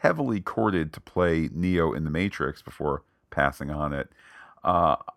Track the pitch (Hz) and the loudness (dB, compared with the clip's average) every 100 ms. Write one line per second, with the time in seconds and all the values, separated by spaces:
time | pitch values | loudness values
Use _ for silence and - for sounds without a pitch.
0 | - 160 135 104 - - 110 90 78 - | 0 0 0 -2 -4 0 2 2 -2 -6
1 | - - 87 82 78 73 90 87 80 64 | -6 0 2 2 0 0 0 2 2 0
2 | 78 78 98 - 67 - - - 73 69 | -2 -2 -2 -2 -4 -6 -12 -6 -4 -4
3 | - _ _ - 71 - 71 76 73 71 | -8 _ _ 0 0 0 -6 -4 -4 -4
4 | - _ - - - - - 87 82 - | -6 _ -20 -20 -20 -4 0 4 4 2
5 | - | -4